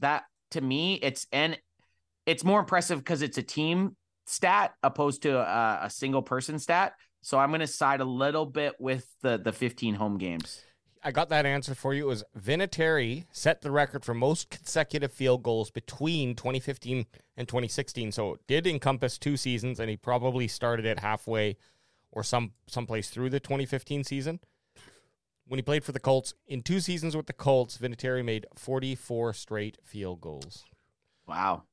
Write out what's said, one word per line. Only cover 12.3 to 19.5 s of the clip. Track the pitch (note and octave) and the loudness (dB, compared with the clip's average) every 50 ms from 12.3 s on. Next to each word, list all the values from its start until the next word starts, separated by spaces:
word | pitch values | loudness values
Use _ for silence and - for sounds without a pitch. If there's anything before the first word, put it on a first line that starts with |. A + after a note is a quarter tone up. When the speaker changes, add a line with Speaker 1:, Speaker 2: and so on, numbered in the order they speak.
| - - | -16 -10
Speaker 2:
Vinatieri | F#2+ G#2+ D3 E3+ G3 F#3+ - D#3+ D#3+ D#3+ D#3+ D3 B2 A2+ B2 D#3+ F3 _ | -2 0 0 0 0 -2 0 2 2 4 4 4 2 0 -2 -6 -8 _
set | - - - D#3 D#3 - | -8 0 2 2 2 2
the | - D3 | 0 0
record | C#3 D3 C#3+ - - C3+ - | 2 2 2 2 0 -6 -4
for | - A#2 | -2 0
most | A#2 B2 C#3 D#3+ - - - | 2 4 4 2 2 -2 -8
consecutive | - - - - - E3 D3+ - - D3+ C#3+ C3 | -12 -14 -8 -2 0 0 0 2 0 -2 -2 -2
field | - - C3+ B2+ B2+ B2 | -2 0 4 4 4 4
goals | A2 A#2+ A2+ A2+ G#2+ - | 4 0 0 0 -2 -4
between | - A2 - - - - C#3 D#3+ E3+ D#3 C#3 B2 B2 | -6 -12 -12 -10 -8 -4 -2 0 0 0 0 -2 -2
twenty | A#2 - B2 C3 C3 | -2 -4 -2 -2 -2
fifteen | - - C3+ - - B2 B2+ B2+ A2+ - _ - _ _ - | -2 -4 -8 -6 -4 -4 -2 -2 -2 -6 _ -20 _ _ -10
and | - B2 - | -10 -8 -2
twenty | A#2+ B2 A#2+ A2+ | -2 -2 0 0
sixteen. | - - - - - B2 A2+ G#2+ | -2 -4 -4 -4 -4 -6 -4 -4
So | G2+ A#2+ A2 F#2+ - | -2 -2 -2 -2 -4
it | - _ | -6 _
did | - C3 D#3 E3+ | 0 0 2 2
encompass | F3+ D#3+ C3+ - C3+ C3+ A#2 - B2 - | 2 0 2 2 0 0 2 0 -2 -2
two | - - D3 D3 C3 | -2 -2 0 0 0
seasons, | - C3 | 0 0